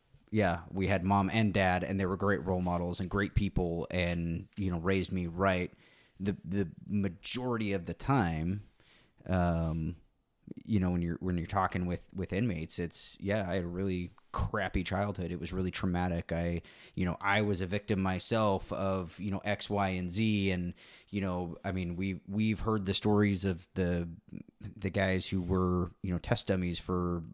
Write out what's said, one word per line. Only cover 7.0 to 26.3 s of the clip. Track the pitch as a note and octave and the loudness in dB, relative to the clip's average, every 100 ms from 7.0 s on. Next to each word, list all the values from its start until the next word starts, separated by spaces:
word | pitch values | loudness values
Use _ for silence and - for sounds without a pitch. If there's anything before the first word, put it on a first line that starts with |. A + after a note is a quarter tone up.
| F#2+ E2+ - B2 B2+ A#2 G#2 | -2 -4 -6 -4 -2 -2 0
of | G2 | -2
the | F2 | -4
time, | E2+ - C#3 F2 D#2+ E2 G2+ - _ _ - _ _ - | -6 0 2 2 0 -2 -2 -6 _ _ -20 _ _ 0
um, | F#2 F2 E2 D#2+ D#2+ D#2+ E2+ - _ _ _ - - | 2 4 2 0 0 -2 -6 -14 _ _ _ -18 -14
you | - G#2+ | -2 2
know, | F2+ | 2
when | F2+ | 2
you're, | E2+ E2 | 0 -2
when | F#2 F2 | -2 -2
you're | E2 | 0
talking | G2 F#2 F#2 F2+ | 0 0 0 -2
with, | F2 - | -4 -6
with | F#2+ F2+ | -8 -4
inmates, | F#2 A#2+ E2+ E2 - | 0 0 -2 -6 -4
it's, | E2+ - - - | -6 -6 -8 -6
"Yeah, | G2 G#2+ F#2 | -2 -2 0
I | F#2+ | -2
had | |
a | F2 | -2
really | F2 G2 F2+ F2 - _ | -2 -2 -2 -4 -10 _
crappy | - - G#2+ F#2 G2 | -2 -2 0 -2 -2
childhood. | F2 F#2+ G#2 F#2+ E2+ | 0 0 0 -2 -4
It | F2 | -4
was | E2+ | -4
really | F#2 F#2 | -2 -2
traumatic. | - F#2 F2 F2+ E2+ - | 0 0 2 0 0 -2
I, | E2 E2+ E2+ - - - | -2 0 -2 -6 -18 -12
you | - F2+ | -2 -2
know, | - | 0
I | G2 G2+ | 2 4
was | G#2 F#2 | 4 0
a | F2+ | 0
victim | G2+ - G2 | -2 0 2
myself | F#2+ F#2 - A2+ G#2+ F#2+ - | 2 0 0 2 4 2 0
of, | - F#2+ F#2+ E2+ - | -2 0 0 -4 -6
you | G2 | -4
know, | F#2+ | -4
X, | G#2 G2+ - | -2 -2 0
Y, | G2+ G2 | 0 2
and | F#2 F2+ | 0 -2
Z." | F#2 A2 G#2 G2 | 0 2 4 2
And, | F2+ F2 - - - - | 0 -2 -6 -14 -20 -8
you | G2+ | -4
know, | F#2+ F2+ F2 - | -2 -2 -4 -6
I | G2 | -4
mean, | F#2 F2 F2 | -2 -2 -2
we, | G2 F2 - | -2 -4 -4
we've | G2 A2 G#2 | 0 2 2
heard | A2 A2 F#2+ | 0 0 2
the | |
stories | G2 G#2+ G#2 G#2 F#2+ | 0 4 6 6 4
of | G2 E2 - | 0 -2 -4
the, | - F2+ F2 E2+ E2 - - - - G2+ - | -2 0 0 -2 -8 -14 -16 -16 -14 -14 -6
the | G2+ | -4
guys | G2+ F#2+ F#2 - | 2 2 2 0
who | F#2+ | -2
were, | F2 F#2 F#2 F2+ F2 - | 0 2 4 2 0 -4
you | F#2+ | -4
know, | F2 | -2
test | - | 0